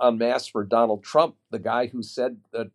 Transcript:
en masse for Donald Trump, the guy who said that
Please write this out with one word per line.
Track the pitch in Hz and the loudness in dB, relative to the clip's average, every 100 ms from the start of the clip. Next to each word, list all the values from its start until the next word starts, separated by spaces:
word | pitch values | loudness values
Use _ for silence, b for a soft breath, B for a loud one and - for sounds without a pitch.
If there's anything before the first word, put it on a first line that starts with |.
en | 127 113 | 2 4
masse | 117 127 - | 2 0 -2
for | 113 98 | -6 0
Donald | 117 113 104 | 2 2 0
Trump, | - 151 165 - _ | 0 2 2 0 _
the | 113 | -8
guy | 101 120 123 | -4 -2 -2
who | 123 | -6
said | 107 - 127 113 _ | -8 -4 -4 -6 _
that | 113 113 | -10 -10